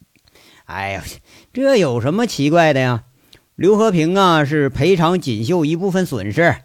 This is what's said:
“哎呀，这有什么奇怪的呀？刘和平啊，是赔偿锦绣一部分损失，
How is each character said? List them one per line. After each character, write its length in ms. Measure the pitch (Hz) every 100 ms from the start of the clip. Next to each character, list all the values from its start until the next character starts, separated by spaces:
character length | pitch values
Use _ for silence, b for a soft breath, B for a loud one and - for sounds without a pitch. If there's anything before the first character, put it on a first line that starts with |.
| _ _ _ b b b
“哎 260 | - 87 98
呀， 120 | 98 - - b b b
这 240 | 247 269 262
有 240 | 156 120
什 140 | 120
么 120 | 190 240
奇 220 | - 143
怪 240 | 170 160
的 80 | 131
呀？ 240 | 127 120 - b b b b
刘 220 | - 165 208
和 140 | 220
平 260 | 180 156 196
啊， 300 | 185 160 139
是 240 | 156 139
赔 260 | 127 160 185
偿 240 | 165 180
锦 240 | 147 107
绣 220 | 117 180 147
一 100 | 165
部 140 | 196
分 160 | 185 175
损 260 | 120 98
失， 100 | 110 170 -